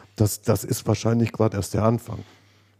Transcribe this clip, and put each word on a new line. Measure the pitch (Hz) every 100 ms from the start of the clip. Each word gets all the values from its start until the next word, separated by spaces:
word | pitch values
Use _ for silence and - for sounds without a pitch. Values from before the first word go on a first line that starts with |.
| -
Das, | - 107 -
das | - 101
ist | - 117 -
wahrscheinlich | 107 110 117 113
grad | - 110
erst | 104 87
der | 95
Anfang. | 110 117 - - - - _ _ _ _